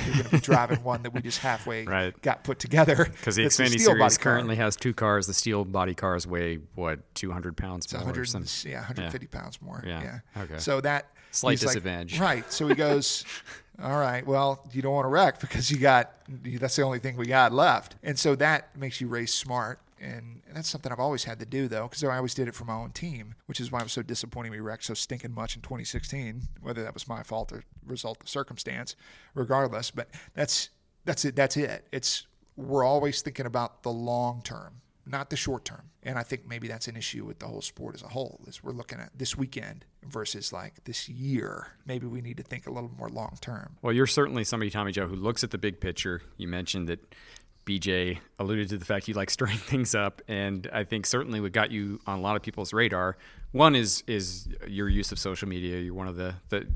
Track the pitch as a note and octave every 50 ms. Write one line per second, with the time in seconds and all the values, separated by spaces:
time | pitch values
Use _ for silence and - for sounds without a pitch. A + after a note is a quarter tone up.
0 | - C3 C3 C#3 - - - D3+ - - C3+ B2 A#2+ A#2 A#2+ A#2 A#2+ B2+ B2 A#2
1 | A#2+ B2 A#2 B2 A#2+ A#2+ A#2 - - C3+ A#2 A2 - A#2+ A#2 A2+ A2+ G2 F#2+ F#2+
2 | F#2 F#2 F2+ - - C#3 - - - - C3 - - A#2+ C3+ D#3 D#3+ C#3+ D3 E3+
3 | E3+ - - - - A#2 G2 G#2 A2 A2 - - C3 B2+ A#2+ A2+ A2+ G#2+ G2+ A2
4 | B2+ A#2+ - - - C#3 A#2+ A#2+ B2 A2+ A2 A2 A2+ G#2+ G2+ - - B2+ A2+ -
5 | A2+ G#2+ G#2 G2+ F#2+ G2+ F#2+ - - A#2 G#2+ G2+ G2+ F#2 F#2+ F#2+ F#2 F#2 F2+ -
6 | - F#2+ F2+ F2+ F2 F2+ F2 F2 E2+ E2+ E2+ D#2+ D#2 - - - F2 E2 D#2+ D2
7 | - _ _ - - F#2 F2 F2+ F2 F2+ D#2+ - - F#2+ F2+ F2+ - - - B2
8 | A2+ - - - B2 A#2+ - G2 E2+ D#2+ - - - D2 C#2 B1 - - B2+ -
9 | F2+ E2 - B2+ - - - - - - - - - F2+ F2 E2+ - F2 E2+ D#2+
10 | D2+ B1 - A#2+ - _ - G#2 G2 D#2+ D#2 D2+ D#2+ - C#3 C3+ C3+ D3 D3 C#3+
11 | - - _ - - - - C3 B2+ C3 A#2 A#2 A2+ C3 B2+ A2 F2 F#2+ F2+ F2
12 | F2 E2+ - D#3+ F#3+ F#3 C#3 A#2+ A2 - - - D#3 D3 C3 C#3 D#3 D3 C#3+ C#3+
13 | - - - - - - - - - - - - - _ - - - B2+ C#3 D3
14 | C#3+ B2+ B2 B2 C3 C3+ C3+ C#3 C#3 C#3 C3+ C3+ - B2+ A#2+ C3 C3 C3+ C#3 C#3+
15 | C3+ C3 C#3 E3 F#3+ D3+ - - - - - - B2 - D3 C3+ C3 C#3 C3 B2
16 | A#2 - - - _ - C3+ B2 B2+ B2 A#2+ A#2+ C3 B2+ - - C#3 C3+ C3 A#2+
17 | G#2+ C3+ B2+ B2 A#2+ A#2+ C3 C3 B2+ A#2 A#2 C3 D#3+ F3 B2+ G#2 - - - -
18 | - - C#3+ C3 - D#3 C#3+ C3 D3 D#3 D#3 D3 - - - C#3 C#3 C3 A#2+ -
19 | B2+ A#2+ A#2+ A#2+ A#2 A#2 - - - C3 B2 B2 A2+ A2 B2+ - _ _ _ _
20 | - B2+ A#2+ A#2 A2+ A#2 A#2 - - - D3+ D#3 D#3+ - - C#3+ - C3+ B2 A#2
21 | B2+ D3 D3 B2 - B2 A2+ A2 - A2+ B2+ C3+ C3+ B2 A2+ G#2+ A2 A#2+ - -
22 | D3+ C3+ B2+ B2+ B2+ B2 - - C3 A#2 A#2 - A#2+ A#2 A2+ A2+ A#2 A#2 - -
23 | E3+ F3 D3+ A#2 A2 G#2+ A2+ - _ - C3 - B2 A#2+ C3 A#2+ A#2 A2 - B2
24 | A2 G2+ A#2 - - A#2+ - B2 A#2 A2+ G#2+ G#2+ G#2+ G#2+ A2 A2+ - - A3 -
25 | - - C3 B2 - B2 A#2+ A2+ A2 A2+ - A2+ - - C3 A#2+ A#2 - - B2
26 | - - - C#3 C3 A2+ A2 B2 B2 - - - - C3 A#2+ A2+ A2 A2 A2+ -
27 | - - A#2 A2 - - A2 A2 A2 - A#2 A#2 - - - - - C3 C3 A#2
28 | - A#2 A2+ - - - - C#3 C#3 - A#2+ A2 - - B2+ A#2+ B2 - - -
29 | - - - - - - - C#3 B2 A2 C3 C3+ C#3 B2 A2+ G#2+ A#2 - - -
30 | A#2+ - - - - - - - D3 - - - - - - _ _ _ _ _
31 | _ C3 B2+ - - C#3+ B2 C#3 C#3 B2+ - D3+ D3 A#2 G#2 - - _ - C3+
32 | C3 - - - - - _ _ _ _ _ - C3 - C#3 C#3 B2+ B2+ C#3 D3
33 | D3 D3 C#3 - - D3+ C3 - C3 A#2+ A2+ B2 A#2+ A#2 - _ - B2 A#2 A#2
34 | A#2+ A#2+ A#2+ A#2+ B2 B2 A#2+ A#2+ A#2+ - A#2 A2 F#2+ - - A#2+ - _ _ _
35 | _ - C3 C#3 C#3+ - D#3 C#3+ - C#3 C3+ A#2+ - - - - - - _ _
36 | - C3 C3 B2 A#2+ - C#3 A#2+ - - A#2 A#2 A2+ A#2 A#2 A2+ - - A2+ A2+
37 | A2+ - - A2+ G#2 G#2+ G#2+ - - A2 A2+ G#2 - - - - - - G#2+ -
38 | - - A2 C3+ C3 - - - - - B2+ - - - B2+ A#2+ A#2 - - A#2+
39 | A#2 - - B2+ C3 B2 - - C3+ B2+ - - - G2 G#2 - - - _ _
40 | - - - A2+ G#2+ - - G#2 F#2+ - - F2+ - G#2 - - _ - A#2 -
41 | - - A#2+ B2 C3 C#3 C3+ A#2+ - G2+ G2 - - - - _ _ C3+ B2+ B2
42 | B2+ A#2+ A#2 B2 A#2+ A#2+ A#2+ A#2+ A#2+ - B2 B2 A#2+ C3 B2+ B2 A#2+ A#2+ A#2+ B2
43 | A#2 A2+ A#2+ A#2 A2 - - - - - A#2+ G#2 - - - - - A#2+ A2+ B2
44 | C3 B2 - D3 C#3+ C#3 C3 A#2+ G#2+ - - A2+ G#2+ G2+ - G#2+ G#2 G2 F#2 G2+
45 | F#2+ F2 F#2+ F#2+ F#2+ A2 A#2+ - - A#2 - F#2+ G2 G#2 F#2 - - F#2 E2+ -
46 | - F#2+ F2 E2+ - - - - F#2+ F2 F2 F2+ F2+ - - F#2 F2 E2 F2 -
47 | - _ - - - - - - - - _ _ _ - G2 F#2+ E2 G2+ F#2 F2+
48 | F2+ F2+ F2+ E2 - - _ - G2+ G2 G#2+ G#2+ G#2 F#2 G#2 G2 F2 - G#2+ G2
49 | - - G#2 G2+ G2 - - - C3 G#2+ G#2 A2 - - C#3 C3 B2 - - G#2+
50 | G2+ G2 - - - - A2 G2 G2+ G2+ G2 F#2 F#2 - - G#2+ G#2 - A2+ A2
51 | G2 - - B2 - B2 A2+ G#2+ G#2 G2 F2+ A2+ G#2+ A2 A2+ G#2+ G2+ G2+ G2+ -
52 | - - G2 F#2+ F#2 G2+ G#2+ G#2 - A2 - - G2 - - A2 A#2 A2 G2 F2+
53 | F2+ F#2 F#2 - - - - - - - - B2 D3+ D#3+ D3 B2+ A2+ G2+ - -
54 | - - A#2 G#2 F#2+ F2+ F2+ F#2 - - - - - - G2+ G2 G2+ G2+ G2 G2+
55 | G2 - G2+ E2+ - G2 F#2+ - - G2 F#2 F2+ F2+ F2 F2+ F2+ F2+ F2+ F2+ F#2
56 | F#2 F#2 F2+ F2 F2+ F#2 F#2 F2+ - - - G2+ - - -